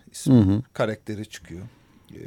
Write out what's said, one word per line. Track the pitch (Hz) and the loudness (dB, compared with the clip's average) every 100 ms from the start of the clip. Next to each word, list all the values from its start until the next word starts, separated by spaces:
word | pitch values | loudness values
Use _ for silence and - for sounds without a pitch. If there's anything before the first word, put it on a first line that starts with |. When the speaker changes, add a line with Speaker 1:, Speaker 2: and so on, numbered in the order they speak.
| _ | _
Speaker 1:
ismi, | - 147 | -6 4
Speaker 2:
Hı | 127 | 6
hı. | 95 104 - | 6 2 -2
Speaker 1:
karakteri | - 113 107 - 104 107 | -6 -6 -6 -10 -12 -12
çıkıyor. | - - 85 110 _ _ _ _ | -16 -18 -18 -18 _ _ _ _
Ee, | - | -20